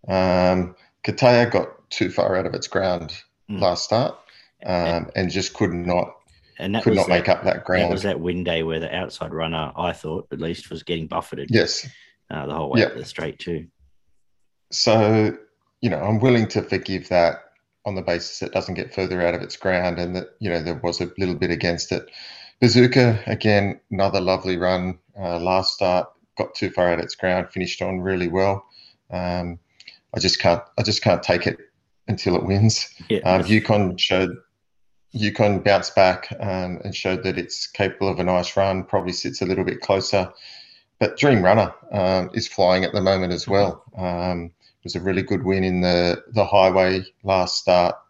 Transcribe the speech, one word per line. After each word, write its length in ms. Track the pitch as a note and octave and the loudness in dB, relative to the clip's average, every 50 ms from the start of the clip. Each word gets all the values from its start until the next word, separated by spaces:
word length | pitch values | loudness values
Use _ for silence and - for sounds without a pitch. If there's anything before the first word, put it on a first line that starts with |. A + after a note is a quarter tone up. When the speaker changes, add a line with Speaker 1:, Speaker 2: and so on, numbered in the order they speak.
| - | -6
Speaker 1:
Um, 680 | - F#2+ F#2+ F#2 F#2 F2+ F2+ F2+ F2+ F#2 F#2 F2+ F2+ - _ _ _ _ _ - | -2 0 2 2 4 4 4 4 4 2 2 0 -4 -8 _ _ _ _ _ -6
Katea 460 | - A2 - C3+ B2 B2 A#2+ A#2+ A2+ | -6 -2 4 6 6 6 6 4 4
got 400 | - F#2+ E2 - - _ _ _ | 2 -2 -2 -2 -10 _ _ _
too 200 | - - G#2 F2+ | -4 -2 -2 -2
far 260 | - - F2 - F#2+ | 0 0 0 0 0
out 100 | F#2 F2+ | 0 -2
of 80 | F2 F2+ | -4 -6
its 140 | F2+ - - | -6 -8 -4
ground 440 | - F#2+ F#2+ F#2+ F2+ F2 E2+ D2+ - - - _ _ _ _ - | -2 -2 0 0 -2 -2 -6 -10 -14 -18 -20 _ _ _ _ -10
Speaker 2:
Mm. 100 | G#2 F#2 | -4 0
Speaker 1:
last 240 | G2+ F2+ F2 E2+ - | 0 0 2 0 -2
start, 300 | - G#2+ A2+ C3+ - - - _ _ _ - _ _ _ _ - | 0 0 0 0 0 -4 -8 _ _ _ -20 _ _ _ _ -6
um, 80 | - F2+ F2 E2+ | -2 -2 0 0
Speaker 2:
And 240 | E2 E2+ E2+ E2 - - | 0 -2 -2 -4 -4 -2
Speaker 1:
and 140 | - F#2+ F2 | -2 -2 0
just 220 | F2+ G2 F#2 - - | -2 -4 -4 -4 -2
could 180 | - A2 F#2 | -2 -2 -2
not, 420 | E2+ F2 F2 F2+ F2+ F2+ F2 - - _ _ _ _ _ _ _ _ - | -2 -4 -2 0 0 0 0 -2 -10 _ _ _ _ _ _ _ _ -10
Speaker 2:
and 160 | - - G2+ | -6 -4 -4
that 80 | A3+ - | 0 2
Speaker 1:
could 60 | - | 2
Speaker 2:
was 80 | - F#2+ | 2 2
Speaker 1:
not 100 | - - | 2 4
Speaker 2:
that, 60 | F3+ | 2
Speaker 1:
make 140 | - - - | 2 4 2
up 140 | F2 - - | 0 2 2
that 100 | F#2+ - | -2 -2
Speaker 2:
that 100 | - - | -2 -2
Speaker 1:
ground. 260 | - F2+ F#2 F2 F2 | -2 0 0 2 0
Speaker 2:
was 120 | F2+ F#2+ G2 | 0 -2 -2
that 160 | G2+ F#2 F2 | -2 -4 -2
win 240 | E2 F2+ F2+ F2+ F2+ | -4 -4 -4 -2 -2
day 180 | F2 E2 E2 | -2 -2 -2
where 160 | D#2+ D#2+ D#2+ D#2+ | -2 -2 -4 -4
the 160 | E2 D#2+ - | -4 -6 -6
outside 380 | F2 F#2 - - - - D#2+ | -6 -8 -8 -10 -10 -10 -8
runner, 400 | D#2 D#2+ E2 D#2+ E2 D#2+ D#2 C#2+ - | -6 -6 -4 -4 -4 -4 -6 -6 -6
I 180 | - E2+ F2 | -4 -4 -4
thought, 360 | E2 - - D#2+ D#2 D2 - _ | -4 -6 -8 -8 -8 -8 -8 _
at 80 | - C#2+ | -10 -8
least, 320 | D#2+ E2 E2+ - - - | -6 -6 -6 -8 -10 -14
was 120 | - D#2+ - | -16 -14 -8
getting 220 | - E2+ E2 D#2+ D#2 | -6 -6 -6 -6 -6
buffeted, 400 | E2 E2+ - - - - C#2+ - | -6 -8 -8 -8 -12 -12 -6 0
Speaker 1:
Yes. 380 | - G#2+ E2 E2+ - - - C3 - - - _ _ _ _ _ | 2 2 2 2 -2 -8 -10 -12 -18 -20 -20 _ _ _ _ _
Speaker 2:
uh, 160 | - D#2 C#2 | -10 -8 -6
the 80 | C#2 D2 | -6 -6
whole 160 | D#2+ D#2+ - | -6 -4 -2
way 100 | - A2+ | 2 2
Speaker 1:
Yep. 100 | G#2 - | 2 2
Speaker 2:
up 60 | - - | 0 -10
the 60 | - | -14
straight 320 | - - - D#2+ D2+ - _ | -12 -10 -10 -10 -10 -10 _
too. 300 | - - E2+ D#2 D#2+ E2 _ _ _ _ _ _ _ _ _ _ _ _ _ _ _ _ _ _ _ _ | -8 -8 -8 -8 -8 -12 _ _ _ _ _ _ _ _ _ _ _ _ _ _ _ _ _ _ _ _
Speaker 1:
So, 680 | - - - A#2+ A2 A2+ A2 G#2+ A2 A2 G#2+ - - - - _ _ _ _ _ _ _ | -6 -2 2 4 4 4 4 4 4 4 2 2 0 -6 -16 _ _ _ _ _ _ _
you 80 | - A#2 | -2 -2
know, 80 | E2+ D2 | -2 0
I'm 220 | D#2+ G2+ A2 G#2+ | 0 0 0 2
willing 260 | A2+ C3 B2 A#2 A2 G#2 | 4 4 4 4 2 0
to 140 | - G#2+ | -2 -4
forgive 460 | - - G2 F#2 - - F#2+ F#2 - - | -2 -2 -4 -4 -4 -4 -6 -6 -4 0
that 280 | F#2 F2 E2+ E2 - - - _ _ _ _ _ _ _ _ | 2 4 4 4 2 -2 -14 _ _ _ _ _ _ _ _
on 80 | G#2+ G2+ | -8 -8
the 80 | F#2 | -6
basis 400 | E2+ - F2 F2 - - - - | -2 -2 -2 -2 -4 -8 -10 -8
it 100 | - - | -10 -4
doesn't 220 | - F#2+ F2+ - F#2 | -4 -4 -4 -2 -6
get 200 | - - - - | -8 -8 -8 -4
further 320 | - F#2 F2+ F#2 F2+ F2 | -4 -4 -2 -2 0 0
out 80 | F2 F2 | 0 0
of 60 | F2 | -2
its 160 | F#2 F#2+ - | -6 -10 -14
ground 420 | - - F#2+ F#2 F2 F2+ F2+ E2+ D#2+ | -6 -2 0 0 0 0 -2 -2 -4
and 160 | F2 F2 F2+ | -6 -6 -6
that, 140 | F2+ - - _ _ | -8 -8 -10 _ _
you 100 | A2 F#2+ | -4 -2
know, 120 | E2+ E2+ | -2 -2
there 120 | D#2 E2+ E2 | -2 -4 -6
was 260 | - - F2 E2 - | -4 -4 -4 -4 -4
a 100 | F2+ F2 - | -6 -8 -4
little 180 | - G2 F2+ F2+ | -4 -4 -4 -2
bit 140 | D#2 F#2 E2+ | -2 -2 -2
against 400 | F2 D2+ - F2 E2+ D#2+ - - | -2 -2 -2 -2 -2 -2 -4 -6
it. 160 | F2+ - - - - - - - - - - - _ _ | -6 -6 -6 -10 -20 -20 -20 -20 -20 -20 -20 -20 _ _
Bazooka, 580 | - A#2 G#2 B2 B2 B2 B2 C3+ B2 A#2+ A2+ G#2+ - | 4 6 8 6 6 6 6 6 6 6 4 0 -2
again, 540 | - G#2+ - - A2 G#2 G2+ G2 G2 F2+ - _ _ | -6 -6 0 2 4 4 4 4 2 -4 -6 _ _
another 300 | - F#2+ G2 G2 F#2+ G2 | -2 0 0 0 2 0
lovely 360 | F#2 F#2 F#2+ F#2 - F#2+ F#2 E2+ | 0 0 0 0 0 -2 -2 0
run, 400 | F2+ F2+ F#2 F#2 F2+ F2+ F2+ - _ _ _ G2+ | 0 0 0 0 -2 -4 -6 -8 _ _ _ -10
uh, 200 | F#2+ F2 F2 E2+ | -8 -6 -6 -4
last 340 | E2+ F2+ F#2 F#2+ F#2 - - | 0 2 0 2 0 -2 -2
start, 320 | - G2+ F#2 F2+ F2+ F2 - _ _ _ _ _ | -2 0 2 2 0 0 -4 _ _ _ _ _
got 180 | - - - - | -6 -6 -6 -4
too 140 | - G#2+ F#2 | -6 -6 -4
far 180 | - - F2+ F2 | 0 0 2 2
out 100 | E2+ E2 | 2 0
of 60 | E2+ | -4
its 100 | - - | -8 -8
ground, 340 | _ - F#2 F2+ F#2 F2+ - | _ -2 0 0 0 -2 -4
finished 300 | - F#2 F2+ F2 - - | -6 -6 -6 -6 -6 -6
on 200 | F#2 F#2 F#2 F#2 | -6 -6 -4 -4
really 280 | F2+ F#2+ F#2+ F2+ F2+ F2 | -4 -2 -2 -2 -2 -2
well. 380 | E2 F#2+ F#2+ G2 G2 G2+ - _ _ - - _ _ _ _ _ | 0 0 2 0 0 -2 -6 _ _ -20 -20 _ _ _ _ _
Um, 480 | - F2+ F2+ F2+ F2 F2+ F2 F2 E2+ F2 _ _ _ _ - - - _ _ _ - | -8 -6 -4 -4 -4 -4 -6 -6 -8 -12 _ _ _ _ -20 -20 -20 _ _ _ -6
I 60 | A2 | -2
just 180 | G2+ F#2+ - - | 0 0 0 2
can't, 240 | - F#2+ E2+ E2+ - - _ - | 2 2 2 2 -2 -10 _ -4
I 40 | |
just 200 | G#2+ A2 G2+ - | -2 -2 -2 0
can't 200 | - G#2+ F2+ D#2 | 2 2 2 2
take 240 | - - F2+ F2 - | 2 -2 -2 0 0
it 100 | F2 - - - _ _ _ _ _ _ _ _ - | -4 -6 -6 -14 _ _ _ _ _ _ _ _ -6
until 280 | G#2 F#2 - G2 F2+ | -6 -4 0 0 0
it 80 | F#2 - | 0 0
wins. 440 | F2+ F#2+ G2 G#2+ A2 G#2+ - - - - - - - | 0 0 2 4 2 2 0 -6 -8 -12 -20 -6 -4
Speaker 2:
Yeah, 100 | A2 F#2+ | -4 -2
Speaker 1:
Um, 200 | - F2+ F#2 F#2+ | 2 2 2 2
Speaker 2:
that's 120 | F2+ F2 | 4 4
Speaker 1:
Yukon 460 | G#2+ G#2+ G2 - A2 G#2 G2+ F#2 F2+ | 2 2 4 4 2 2 2 0 0
showed, 340 | F2+ - - G2+ F#2 F#2+ F2 - - _ _ _ _ _ _ _ _ _ _ _ _ _ _ | -2 -2 0 2 0 0 0 -4 -10 _ _ _ _ _ _ _ _ _ _ _ _ _ _
Yukon 480 | - A2+ G#2 G#2 - - A2 G#2 G2+ F#2+ | -6 -2 -2 -2 2 2 2 2 2 2
bounced 340 | - G2+ G2+ F#2+ - - - | 4 4 4 4 2 0 4
back, 340 | - F#2+ F#2 F#2 - - - G#2+ - | 6 6 6 4 2 -4 -14 -10 -8
um, 400 | G#2 G2+ F#2 F#2 F2+ F2+ F2+ E2 - | -6 -4 -4 -4 -4 -6 -8 -8 -8
and 100 | G2+ G2+ | -10 -10
showed 280 | - - G2 F#2 F2+ - | -4 -2 -2 -2 0 -2
that 140 | F#2 F#2 F#2+ | -4 -4 -4
it's 280 | F2 - - - - | -6 -8 -8 -10 -10
capable 420 | - - - G2+ F#2+ - - G2 G2 | -12 -4 -2 -2 -2 0 -2 -2 -2
of 100 | F2 E2 | 0 0
a 60 | F#2 | 0
nice 320 | F2+ F#2 F2+ F2 - - | 0 2 0 0 0 0
run, 280 | G2+ G2 G2 F#2+ F#2+ F#2 | 0 0 0 0 -2 -4
probably 280 | - - F#2+ F2 F#2 | -2 -4 -2 -2 -2
sits 280 | E2+ - - - F2 - | -6 -4 -6 -6 -4 -4
a 60 | F#2+ | -2
little 180 | F2+ F#2+ G2 F#2 | -2 -2 -2 -2
bit 160 | F2 - - | -4 -4 -6
closer. 520 | - - G2+ G2 F#2+ - - G2 F#2 F2+ - _ - - - - - - _ _ _ _ _ _ | -2 0 0 0 0 0 -2 -2 -2 -2 -8 _ -20 -20 -20 -20 -20 -20 _ _ _ _ _ _
But 180 | A2+ G#2 - | -2 -2 0
Dream 260 | - C#3+ D3 C3 G#2+ | 2 4 4 4 6
Runner, 300 | F2+ F#2 G#2 A2+ G2+ F2+ - - - - | 6 6 6 6 4 0 -2 -14 -16 -6
um, 380 | - G#2 F#2 F#2 F#2+ F#2 F2+ - - | -2 0 0 2 2 0 0 -2 -4
is 140 | - - - | -6 -6 -6
flying 360 | - - F#2 F2+ F#2 F#2 F#2 | -2 2 4 4 4 4 2
at 80 | F2 | 0
the 80 | - G#2 | -2 0
moment 320 | F#2 F#2+ G2 F#2+ F#2 F2+ | 2 2 2 2 0 -2
as 100 | F2 E2+ - | -4 -4 -2
Speaker 2:
Mm-hmm. 80 | - | 0
Speaker 1:
well. 320 | G2 G2 G2+ F#2 - - _ - _ | 2 2 2 2 0 -8 _ -18 _
Um, 500 | F#2+ F#2 F2+ F2 F2 F2 F#2 F2+ F2 E2+ | -8 -6 -4 -4 -2 -2 -2 -2 -4 -6
it 380 | E2+ _ _ _ _ _ _ _ | -10 _ _ _ _ _ _ _
was 120 | F2+ - | -8 -8
a 40 | F2+ | -4
really 220 | F2 F#2+ F#2 F#2+ | -2 0 0 0
good 220 | F#2+ - G#2 F2+ - | 0 0 -2 -2 0
win 200 | F#2 G2 F#2+ F#2 | 0 0 2 2
in 160 | F#2 F#2 F2+ | 0 0 2
the, 400 | F2+ F2+ F2 F2 F2 F2 E2+ - - - | 2 4 4 4 4 2 0 -2 -6 -6
the 140 | A#2 A2+ G2 | 0 0 0
highway 580 | - G2+ G2+ F#2+ F#2+ F#2 F#2+ F#2 F#2 F#2+ F#2+ F#2+ - _ _ _ | 4 6 6 6 6 6 4 4 4 2 0 -4 -8 _ _ _
last 340 | G2+ G2 F#2 F2+ F2 - - | 0 2 2 2 0 -4 -4
start 380 | - - F2+ F2+ F2 F2 - - _ _ | 2 4 4 4 4 2 0 -4 _ _